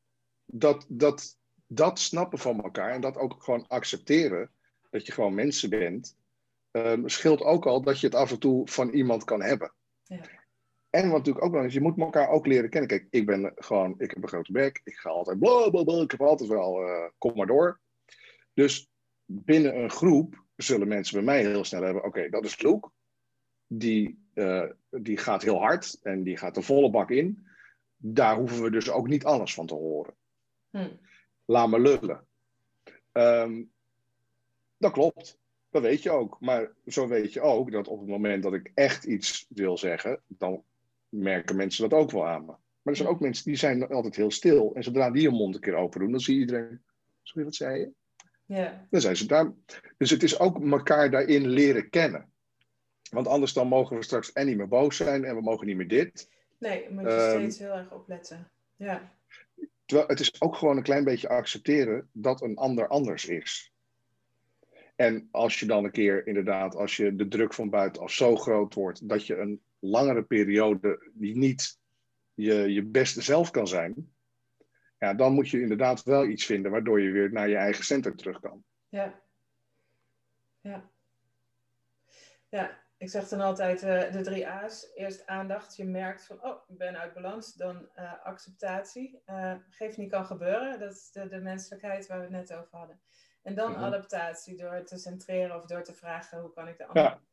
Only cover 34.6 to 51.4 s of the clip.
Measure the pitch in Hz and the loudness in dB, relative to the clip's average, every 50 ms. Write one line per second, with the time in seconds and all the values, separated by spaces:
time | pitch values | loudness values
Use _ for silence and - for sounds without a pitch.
34.6 | _ _ _ _ - 294 - - 147 175 - - - - - _ _ _ _ _ | _ _ _ _ 2 2 4 4 4 4 2 -2 -8 -20 -20 _ _ _ _ _
35.6 | _ _ - 151 120 113 139 147 - 180 160 139 117 104 - - 123 127 127 117 | _ _ 0 2 4 4 2 2 2 0 0 0 0 -2 -6 -6 -2 0 0 0
36.6 | 113 110 - _ _ 123 - 143 131 120 120 113 107 107 - 127 131 151 123 113 | 0 -4 -8 _ _ -6 -4 -2 -2 0 0 0 0 0 -2 0 2 2 4 2
37.6 | 131 123 107 104 98 - 104 101 101 101 101 101 107 104 101 98 95 95 95 92 | 2 -2 -4 -4 -4 -6 -8 -10 -8 -6 -4 -2 -2 0 0 0 -2 -2 -2 -4
38.6 | - - - - 139 135 139 - - - 117 95 - - - - - _ - 101 | -6 -4 0 2 2 2 2 -2 -4 -4 -4 -4 -4 -4 -6 -8 -10 _ -6 -2
39.6 | 98 92 90 85 - 90 85 80 - 110 135 - _ _ 98 - 98 92 92 - | -2 -2 0 -2 -2 -2 -4 -2 -4 -6 -6 -8 _ _ -10 -6 -4 -4 -4 -6
40.6 | - _ _ _ _ _ _ _ _ _ - 104 98 98 95 90 82 - 95 95 | -8 _ _ _ _ _ _ _ _ _ -8 -4 -2 0 0 -2 -2 -2 -2 -2
41.6 | 98 95 - - 110 107 156 156 151 - - 98 82 82 82 78 78 80 78 - | -2 -2 -2 -2 0 4 4 4 4 4 0 -2 -2 -2 -2 -4 -8 -12 -16 -20
42.6 | _ _ _ _ _ 143 143 - - 156 170 165 147 135 120 - - 160 147 135 | _ _ _ _ _ -4 -4 -2 0 0 0 0 -2 -2 -4 -4 -4 -4 -2 0
43.6 | - 143 127 123 131 - 139 127 113 110 - - 107 107 104 - - 175 156 143 | 0 0 0 0 -2 -2 -2 -4 -4 -4 -2 0 0 0 0 2 4 6 6 6
44.6 | 110 104 - 127 117 120 120 135 131 123 117 143 160 143 123 110 104 95 92 - | 6 4 0 -4 -6 -2 0 2 2 2 4 4 4 4 4 2 0 -2 -4 -4
45.6 | - 101 87 80 90 87 - 92 95 107 123 127 123 - 135 139 131 120 123 117 | -4 -2 0 0 -2 -2 -2 -2 -2 -2 -2 -2 0 2 2 2 2 0 -2 -4
46.6 | 117 117 113 120 - _ _ _ _ _ _ _ _ - - 160 147 151 151 - | -6 -8 -12 -18 -20 _ _ _ _ _ _ _ _ -12 -8 -8 -6 -6 -6 -6
47.6 | 147 131 131 - - 269 269 _ _ _ _ - _ _ _ _ _ - 196 190 | -6 -4 -4 -4 -6 -6 -10 _ _ _ _ -20 _ _ _ _ _ -8 -4 -4
48.6 | 185 - - - - _ - 175 120 98 92 - 107 - 139 156 165 - - - | -4 -4 -6 -10 -6 _ 0 2 2 2 0 -2 0 2 4 4 4 2 -2 -8
49.6 | _ - - - - - - _ 139 131 165 - 175 156 - - 180 185 180 147 | _ -20 -20 -20 -20 -20 -4 _ 2 2 4 4 4 4 4 4 2 2 2 2
50.6 | 147 143 143 139 135 - 156 147 147 135 131 135 139 127 151 143 | 2 2 2 2 4 4 4 4 6 4 4 2 4 4 4 4